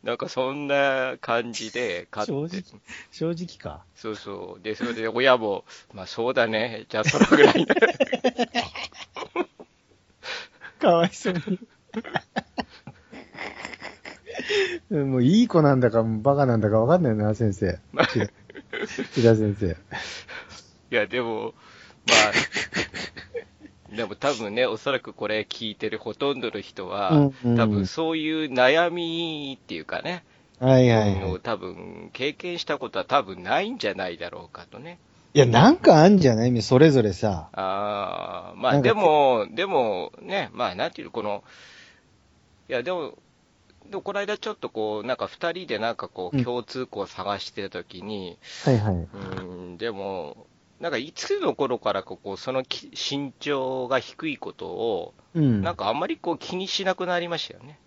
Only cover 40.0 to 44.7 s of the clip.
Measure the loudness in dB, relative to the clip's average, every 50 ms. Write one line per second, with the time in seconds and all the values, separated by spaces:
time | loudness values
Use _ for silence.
40 | -4 -8 -10 -16 -12 -6 -6 -4 -6 -6 -6 -4 -4 -4 -2 -4 -6 -6 -6 -10
41 | -16 -10 _ -8 -6 -6 -6 -8 _ _ -20 -20 -20 -20 -20 -20 -20 -20 _ _
42 | _ _ _ _ _ _ _ _ _ _ _ _ _ _ -6 -6 -4 -4 -6 -6
43 | -6 -8 -12 _ _ _ _ _ _ _ _ _ _ _ _ _ _ -12 -12 -10
44 | -8 -6 -6 -6 -4 -4 -6 -6 -6 -10 -8 _ -10 -8